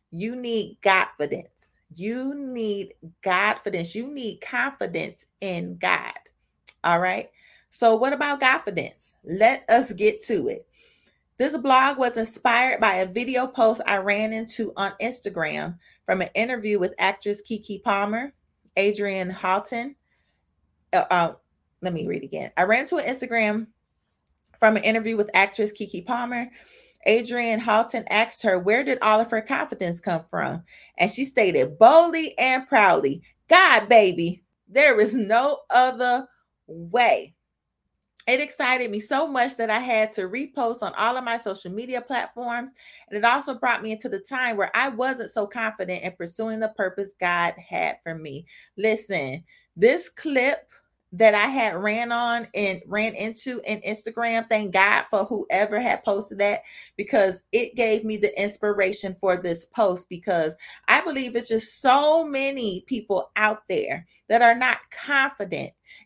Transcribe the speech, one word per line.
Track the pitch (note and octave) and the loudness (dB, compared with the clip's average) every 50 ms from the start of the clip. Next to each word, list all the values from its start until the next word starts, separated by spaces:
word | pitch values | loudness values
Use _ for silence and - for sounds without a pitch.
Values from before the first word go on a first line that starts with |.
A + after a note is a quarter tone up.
| _ _ | _ _
You | - E3+ G3 A3+ B3 | -12 -8 -8 -8 -8
need | B3+ B3 A#3+ A#3 A3 G3 E3+ - - | -8 -6 -4 -4 -4 -4 -6 -8 0
Godfidence. | - G3 F#3+ F#3 - - - - D3 C#3 - - - _ _ - - - - _ _ _ - | 2 4 4 4 2 0 -4 -6 -6 -4 -4 -6 -8 _ _ -16 -16 -16 -16 _ _ _ -14
You | E3+ F3+ G#3+ A#3 B3+ C4 C4+ C#4+ | -10 -8 -6 -6 -6 -6 -6 -8
need | C#4+ C#4+ C4 B3+ A#3+ A3+ G#3+ G3+ G3+ F#3+ G3 - _ - E3 - _ - | -8 -10 -10 -8 -6 -4 -4 -4 -6 -8 -12 -16 _ -20 -20 -18 _ -2
Godfidence. | F#3+ F3+ F#3 G3+ G#3+ - - - G#3 F#3 F3 E3+ E3+ - | 0 0 2 2 0 0 -2 -4 -6 -6 -6 -6 -6 -8
You | G#3+ A#3+ | -10 -10
need | C#4 D4 C#4 B3 G#3+ F3+ - | -10 -10 -10 -10 -10 -10 -12
confidence | - - - A#3+ B3 C#4 C4+ - G3 F#3 F3 E3 D#3+ - - - - - _ _ | -12 -8 -4 -4 -4 -4 -4 -6 -8 -6 -6 -6 -6 -8 -10 -14 -16 -16 _ _
in | G3+ G3 F3+ E3+ F3 F3+ F3 | -8 -8 -6 -6 -8 -10 -8
God. | E3+ F3 F3+ F3+ - A#1+ A#1 - - - _ _ _ _ _ _ _ _ - - _ - | -4 0 0 0 0 -2 -6 -14 -16 -20 _ _ _ _ _ _ _ _ -20 -12 _ 0
All | E3 E3+ E3+ | 0 0 2
right. | F3+ F3+ F#3 G#3+ - - _ _ _ _ _ _ _ _ | 0 -2 -4 -4 -8 -12 _ _ _ _ _ _ _ _
So | - - B3 A3+ A3+ | -4 2 4 4 4
what | A3 B3 C4+ C#4+ | 4 2 0 0
about | C4 D4 C#4+ C#4+ C#4 | 0 -2 -2 -2 0
Godfidence? | C4+ B3+ C4+ E4 - G#3 F#3 E3 B2+ - - - - - - _ _ | 2 2 2 0 -2 -4 -6 -6 -6 -6 -10 -16 -18 -18 -20 _ _
Let | - E3+ F#3+ G#3+ A#3 C4+ C4 - - | -8 0 4 4 4 4 2 2 4
us | A3+ B3 C4 - G3+ | 4 4 4 2 -2
get | F3 G#3 G#3+ G#3+ - - | 0 2 2 2 0 -2
to | - A#3 F3 B2+ | -2 -2 -2 -2
it. | - - - - _ _ _ _ _ _ _ _ _ _ _ _ _ _ | -2 -4 -6 -10 _ _ _ _ _ _ _ _ _ _ _ _ _ _
This | - B3 D4 D4 | -2 -2 -2 -2
blog | C#4+ A#3 C#4 B3+ B3+ C4 C#4 C#4+ | 0 2 4 6 6 6 4 2
was | C4 B3+ A#3+ A#3 | 2 0 0 0
inspired | A3+ A3+ A3+ - - - B3+ A#3 A#3+ B3+ C4 - - | -2 -4 -4 -2 0 2 2 4 4 2 2 2 2
by | A3 G#3+ F#3 | 2 2 2
a | F#3 F#3+ | 2 0
video | F#3 F#3 A#3 A#3+ B3 C4 B3 B3+ | -2 -2 -4 -2 -2 -2 -2 -2
post | C4 C4 - A3+ A3 A#3 A#3 - | -2 0 2 4 4 4 2 0
I | - G3+ | 0 0
ran | G3 F#3 G3+ G3+ G#3 G#3+ A3 A3+ | 0 0 0 0 0 -2 -2 -4
into | A3 A3+ A3 - - A3 G3 - | -6 -8 -6 -6 -6 -6 -6 -4
on | - G3 G3 G3 - | -4 -6 -6 -4 -6
Instagram | - A#3+ B3+ - - G3+ F3+ F3 D#3+ D3+ D3+ D3+ D3+ E3+ F3 - _ _ _ _ _ | -6 -6 -6 -8 -10 -8 -6 -4 -4 -4 -4 -6 -8 -8 -10 -12 _ _ _ _ _
from | - F#3 F#3 | -2 -2 -2
an | F3 - - | -2 -4 -4
interview | G3+ A3+ B3 C4 A#3 G#3 G#3+ G#3 G3 | -4 -2 -2 -4 -4 -2 -2 0 0
with | F3+ F#3 F3+ | 0 -2 -2
actress | - F3+ F#3+ G3+ - - G#3 G3+ G3+ | -2 -2 -2 -2 -2 -4 -6 -6 -6
Keke | - - A3+ G#3 - - G3+ F#3+ - | -6 -8 -8 -8 -8 -10 -12 -6 -4
Palmer, | G3+ G3+ G3 G3+ G#3 G#3+ A#3 B3+ C#4+ - _ _ _ _ _ _ _ - | -2 0 0 0 0 -2 -4 -6 -8 -12 _ _ _ _ _ _ _ -2
Adrienne | - G3 G3+ G3+ F#3 G3+ G3+ F#3+ F#3+ F#3 F3+ | 0 2 2 2 0 -2 -4 -4 -4 -4 -6
Halton. | F#3 - - F#3 F#3 G3+ G3+ - A#3+ A#3 A#3+ C#4 C#4+ _ _ _ _ _ _ _ _ _ _ _ _ _ _ _ _ _ _ _ | -6 -4 0 0 0 0 0 -4 -6 -6 -6 -8 -12 _ _ _ _ _ _ _ _ _ _ _ _ _ _ _ _ _ _ _
Uh, | - F3+ - - | 0 0 2 2
uh, | F#3 F3 E3+ E3 - - _ _ _ _ _ _ _ _ | 2 2 2 0 -2 -8 _ _ _ _ _ _ _ _
let | - F#3 E3+ | -6 -6 -4
me | D#3+ - | -4 -4
read | E3 E3 - - | -4 -6 -6 -8
again. | - - D#3 C#3 - - | -10 -10 -10 -10 -4 -2
I | - F3+ | 0 2
ran | G3 A3 B3 C#4 | 2 2 0 0
to | - F4+ | -2 -2
an | D#4+ - - B3+ | -2 -2 -2 -4
Instagram | G#3 C4 B3 A#3 A#3 A3 G#3 G#3 A3 A3+ - _ _ _ _ _ _ _ _ _ _ _ _ _ _ _ _ _ _ | -6 -6 -4 -2 0 0 0 0 -2 -6 -10 _ _ _ _ _ _ _ _ _ _ _ _ _ _ _ _ _ _
from | A#3 G#3+ A3 | 4 4 4
an | G#3 - | 4 2
interview | A3 A3 A3+ G#3+ A3 A3+ | 0 0 0 0 -2 0
with | G#3 G#3 G#3 - | -2 0 2 2
actress | F#3+ G3 G3+ - - G#3 G#3 | 2 2 2 0 -2 -4 -4
Keke | G#3 - G#3+ F#3 - G#3+ F3 | -4 -8 -10 -10 -10 -10 -8
Palmer. | - B3 A#3+ B3 A#3+ B3 A#3+ B3 A#3+ - - - _ _ - _ _ _ _ - | -6 -6 -6 -6 -6 -6 -8 -8 -10 -12 -20 -20 _ _ -20 _ _ _ _ 2
Adrienne | - A3 A#3+ A#3 A#3 A#3+ A#3+ A#3 A#3 A3 A3 | 4 4 4 2 -2 -4 -2 -2 -2 -2 0
Halton | A3+ A3+ G#3+ A3 A#3 A#3 - A#3 A3+ - | 0 2 2 2 2 2 -2 -6 -4 0
asked | - G#3 A3+ - - - - | 0 0 0 0 -2 -2 0
her, | G#3+ F#3 F3+ | 2 2 2
"Where | F3+ G3 G#3+ B3+ C#4+ | 2 2 2 2 2
did | C#4 C4 - | 0 -2 0
all | - G#3+ G#3+ G#3+ | 2 4 4 4
of | A3+ A3+ | 2 0
her | A#3 A3 | -2 -4
confidence | A3 - C4+ C4+ D4+ C#4 - - F#3+ F3 F3 E3+ | -2 -2 -2 -4 -4 -4 -6 -6 -4 -4 -4 -4
come | - G3 F3 D#3+ E3+ _ | -4 -4 -4 -4 -4 _
from?" | - E3 D3 C3+ C#3+ E3+ - _ - - - - _ | -6 -4 -4 -4 -6 -8 -12 _ -20 -20 -20 -10 _
And | - F3 A3 | 0 0 0
she | - A#3+ C4+ | 0 -2 -6
stated | C4+ - - A3 C#4 - C#3 B2 D#3 D3+ - | -2 2 2 4 4 4 2 2 0 6 8
boldly | A3 B3 D4 E4 E4+ E4+ D#4+ D#4+ D#4+ C#4+ - | 8 10 10 10 8 6 4 -2 -4 -4 -2
and | - B3 C4 C4 C4 C4 | 0 2 2 2 0 0
proudly, | - C#4 A#3 G#3 F#3+ C#4 - - C#3 C#3 C3+ - _ _ _ _ | 2 4 6 6 6 6 4 2 0 -2 -4 -10 _ _ _ _
"God, | - D#4+ F4+ F#4+ E4 C4 A3 G#3+ | 6 6 8 8 8 6 4 6
baby, | G#3 A#3+ A3+ G#3 F#3 F3+ E3+ E3+ E3+ F3+ - _ _ _ _ _ | 8 8 8 8 6 4 0 -2 -4 -4 -8 _ _ _ _ _
there | _ F#3 C4 D4 D4 B3+ G#3 | _ 2 4 4 6 6 4
is | G#3+ G#3 G#3+ | 4 2 2
no | C4 G#3 G3 A3 A#3 C4 D4 C#4+ - - - | 0 0 2 2 2 2 2 -2 -4 -2 2
other | B3 B3 B3+ C4 B3 A3+ B3 B3 A#3+ B3+ C4 - _ _ _ _ _ _ _ | 4 4 4 4 2 0 0 0 0 -2 -2 -8 _ _ _ _ _ _ _
way." | - D#3 E3 E3+ E3+ F#3 B3 A#3+ G#3+ - G2 - - _ _ _ _ _ _ _ _ _ _ _ _ _ _ _ _ _ - - A#3 | -18 -16 -16 -8 -2 2 4 4 4 4 2 -2 -6 _ _ _ _ _ _ _ _ _ _ _ _ _ _ _ _ _ -8 -2 0
It | B3 C4 | 0 0
excited | D4 C#4+ - - C#4 B3 B3+ B3+ B3 A#3+ | 0 -4 -6 -4 -2 0 0 -2 -2 -4
me | G3+ G#3 | -6 -8
so | G#3 - C#4+ C4 D#4+ | -6 -2 -2 -2 -2
much | D4+ C#4 B3+ A#3+ C4+ C4 | -2 0 -2 -2 -2 -2
that | - A3+ A3 | -4 -2 -2
I | G#3+ A#3 | -2 -2
had | B3+ B3+ A#3 A3 G#3+ G#3+ | -2 0 0 0 0 0
to | - - F#3 F#3 | -2 -6 -8 -6
repost | G3 B3+ C#4+ C#4+ _ C#4+ B3 A3+ A#3 A#3 G#3 | -6 -8 -8 -8 _ -4 -4 -4 -4 -4 -8
on | F#3 - | -8 -4
all | - G#3 A3+ B3 | -2 -2 -2 -2
of | B3+ B3 | -2 -4
my | A#3+ - | -6 -6
social | - - G#3 F#3+ G3 - F3+ | -6 -6 -8 -8 -8 -10 -10
media | F#3 G#3+ B3 B3 B3+ A#3+ | -10 -10 -8 -8 -8 -8
platforms. | A#3+ - C4+ A#3 - - - A#3+ B3 A#3+ A#3 A#3+ B3 C4 - _ - - - - _ | -6 -6 -6 -6 -6 -6 -8 -10 -8 -6 -6 -6 -8 -10 -14 _ -20 -20 -20 -20 _
And | _ G3 | _ -4
it | G#3 G#3+ | 0 2
also | A#3 B3 D4 C#4 C#4+ C4 | 2 2 2 0 -6 -6
brought | - - B3 A#3 - | -4 -2 -2 -2 -2
me | G#3+ A3 | -4 -8
into | G#3+ G#3+ - | -8 -8 -8
the | B3+ - G3 | -8 -8 -8
time | G3 - C#4 B3+ B3+ A#3+ A3+ | -8 -8 -6 -4 -4 -2 -2
where | G3+ F#3+ - - | -2 -2 -2 0
I | A3+ C4 C#4 | 0 -2 -2
wasn't | A#3 G#3+ B3 C4 C4 A#3+ A3+ - | -2 -2 -2 -2 -2 -4 -8 -6
so | - A3+ G3+ | -4 -4 -4
confident | G3+ - A#3 A3+ A3 A3 - F#3+ F3+ F3+ - - | -4 -4 -6 -6 -6 -6 -6 -6 -6 -6 -6 -8
in | F#3 | -8
pursuing | F3+ - E3+ E3+ - - A3 A3+ A3 A3 | -10 -10 -10 -8 -6 -6 -6 -4 -4 -4
the | A3 A3 | -4 -4
purpose | A3 - G3+ F#3 F#3 - G3+ G3 - - | -2 -2 -4 -2 -2 -6 -8 -8 -6 -2
God | F#3 F3 F3 F3 E3+ F3 - | 0 0 2 2 0 0 -2
had | - F3 - - - - - - - - | -6 -10 -8 -4 -2 -2 -2 -4 -6 -10
for | E3 E3 | -12 -12
me. | D#3+ D#3 D3+ C3+ D3 E3+ _ - - - _ _ | -10 -12 -12 -12 -14 -16 _ -20 -20 -20 _ _
Listen, | - G3+ A3 A3 A3 - - G3 E3 C#3 C3 C3 E3 - _ _ _ _ _ _ | -2 0 0 0 -2 -2 -4 -4 -4 -4 -6 -8 -10 -14 _ _ _ _ _ _
this | E3+ F#3+ A#3+ D4 F4 - - | 4 4 4 4 2 -2 -8
clip | - - - D#4+ C#4 B3+ B3 C4+ - - - _ _ _ _ _ _ _ _ _ | -10 -8 -6 -2 0 0 2 0 0 -4 -6 _ _ _ _ _ _ _ _ _
that | - F3 A3+ A3 G#3+ | 2 4 6 6 6
I | G#3 G#3 | 6 2
had | A#3 C4 C4+ A3+ G#3+ E3+ | 0 0 0 -2 -2 -2
ran | F3 G3 G#3+ G#3+ A3+ A#3+ A#3+ | -2 -2 -2 -2 -2 -2 -2
on | A#3 A#3 A#3+ A#3 A#3 A#3 A3+ - - | -2 -2 0 -2 -2 -4 -6 -6 -4
and | G3+ G#3 G3 F#3+ F3+ - | -4 -2 -2 -4 -6 -8
ran | - F#3+ G#3 G#3+ A3+ G#3+ | -6 -4 -2 -2 -2 -4
into | - G3+ A3+ A3+ - - C4 B3 A#3 - | -6 -8 -8 -8 -8 -8 -8 -8 -8 -6
in | - G#3+ G#3 | -6 -8 -6
Instagram, | - G3 G#3+ G#3+ - A3+ A3+ A#3 A#3 A#3 A3+ A3+ A3+ | -6 -6 -6 -6 -8 -8 -6 -4 -4 -2 -2 -2 -2
thank | - A3+ G#3+ G#3+ G3 F3 | 0 -2 -2 0 2 4
God | F#3+ F#3+ G3+ G#3+ - - - | 4 6 6 4 2 0 0
for | - G3+ G3 | 0 0 0
whoever | - A3+ G3+ - - - F#3+ G#3 A3 G#3+ G#3 | -2 -4 -6 -2 0 0 0 0 0 0 -2
had | B3 A#3 - - - | -2 -2 -2 -2 -2
posted | - G3+ G3+ G#3 - G#3+ | -2 -2 -2 -4 -6 -4
that, | G3 G3+ G#3 G3+ - - - - - - - _ | -2 0 0 0 -2 -6 -12 -20 -20 -20 -14 _
because | - G#3 - - A3 G3 F#3+ F#3 - - _ | -12 -6 0 2 4 4 2 0 -4 -4 _
it | - A#3+ A#3+ - - | 0 0 0 -2 -2
gave | A#3+ A#3 A3 G#3+ G#3+ A3 | 0 0 2 0 0 0
me | A3 G#3+ | -4 -2
the | G3+ G#3 G3+ - - | 0 -2 -2 0 -2
inspiration | G3 G3+ - - - G#3 G3+ G3+ G3 F#3 G#3 - - F#3+ F#3 - | -4 -4 -4 -2 -2 -2 0 2 0 0 0 -4 -6 -8 -6 -2
for | - G3 F3+ | 0 0 0
this | F3+ F#3 F3 E3+ E3+ - | 0 0 -4 -4 -4 -8
post, | - - - A3 F#3+ F3+ F3+ - | -6 0 0 2 2 0 -2 -6
because | - F#3 F3 - - F3+ E3+ D#3 D#3 D#3+ - - - - - _ | -10 -14 -8 -2 0 0 0 0 -2 -4 -8 -14 -20 -20 -4 _
I | - A3+ C#4+ | 2 4 4
believe | F#4+ F#4+ C#4+ C4+ C4 A#3+ A#3+ | 2 0 -4 -4 -4 -4 -4
it's | B3 - | -6 -4
just | - A3+ A3 - - - - | -2 -4 -4 -4 -4 -6 0
so | - C4 B3+ C#4 D4 D4+ D#4 E4 E4 | 2 4 4 6 6 4 4 2 2
many | D4+ C#4 C4+ C4+ C#4 C#4 C4+ A#3+ G#3 F3+ F#3 | 0 -2 -4 -2 -2 -4 -4 -4 -4 -6 -6
people | - - C4+ A3 G#3+ - G3+ F3+ - - - | -6 -6 -6 -6 -4 -2 -2 -2 -2 -4 -2
out | G#3 G#3+ G#3+ - - - | 0 0 0 0 -2 -6
there | - F#3 D#3 - - C#3 F3 E3+ _ _ _ _ | -4 -4 -2 -2 -4 -6 -10 -12 _ _ _ _
that | - G#3+ A#3 A#3 | 2 4 6 6
are | A#3 A#3 | 6 4
not | B3 B3+ B3+ - - - _ | 4 2 0 0 -2 -6 _
confident | - - - C4+ C#4+ C#4 C4+ C#4 - - G#3+ F3+ E3 C#3+ C3+ - - _ _ - - - - | -18 -14 -6 -2 0 0 0 0 -2 -6 -8 -6 -6 -8 -8 -10 -14 _ _ -20 -20 -20 -8